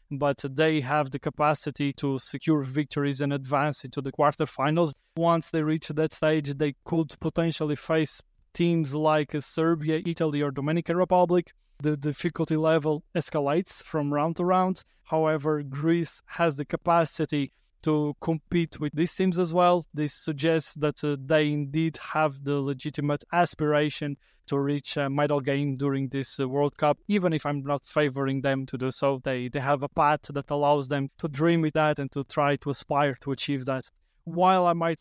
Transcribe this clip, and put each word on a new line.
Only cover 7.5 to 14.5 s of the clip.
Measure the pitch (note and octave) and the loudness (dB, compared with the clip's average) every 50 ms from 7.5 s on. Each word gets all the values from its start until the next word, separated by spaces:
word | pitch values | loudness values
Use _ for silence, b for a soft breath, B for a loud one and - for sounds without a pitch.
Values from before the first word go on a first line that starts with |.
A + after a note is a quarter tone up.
| - - D#3 D3 D3 | 0 -2 -2 -2 -4
face | - - - D#3+ D#3+ D#3+ - - - - _ _ _ _ _ - | -4 -2 0 0 2 0 0 -4 -10 -18 _ _ _ _ _ -2
teams | - E3+ E3+ E3+ E3 D#3 C3 | 0 2 2 2 2 0 0
like | C#3 D3+ D#3 D#3 D#3 D3+ D3+ - D#3 D3 | -2 0 2 4 4 2 2 -2 -4 -6
Serbia, | - - - E3 D#3+ E3 E3+ D#3 D3+ D#3+ D#3 D#3+ - | -6 -4 -2 0 2 2 2 2 0 0 0 0 -2
Italy, | E3+ E3 - E3 D#3 C#3+ C#3+ | -2 -2 0 0 0 0 0
or | D3 C#3+ | -2 -2
Dominican | C3+ C#3 C#3 D3+ E3 E3+ - - E3 | -2 -2 -2 -2 -2 -2 0 0 0
Republic. | F3+ F#3 - F#3 F3+ F3+ E3+ F3 F3+ F3 - - _ _ _ _ - | 0 2 4 4 4 4 4 4 2 0 -2 -8 _ _ _ _ -4
The | C#3 D3+ D3+ | -2 -2 0
difficulty | C#3+ C#3+ D3+ C#3 - - E3+ - - D#3+ - D#3+ | 0 -2 -4 -2 -2 -4 -2 -2 -2 -2 0 0
level | D#3 D#3+ D#3+ D#3+ D#3+ C#3+ D#3 D3+ D#3+ - _ - | 2 4 4 4 4 2 0 -2 -2 -4 _ -4
escalates | E3+ - - - D3+ C#3+ C#3 D3+ F3+ G3 - - - - | -4 -4 -2 -2 -2 0 2 0 0 0 -2 -6 -12 -10
from | - - D#3 C#3+ C#3+ | -6 -4 -2 -2 0
round | D3 D3 D3+ E3+ E3 | 0 0 0 0 -2
to | - F3 | 0 0
round. | F3+ | 2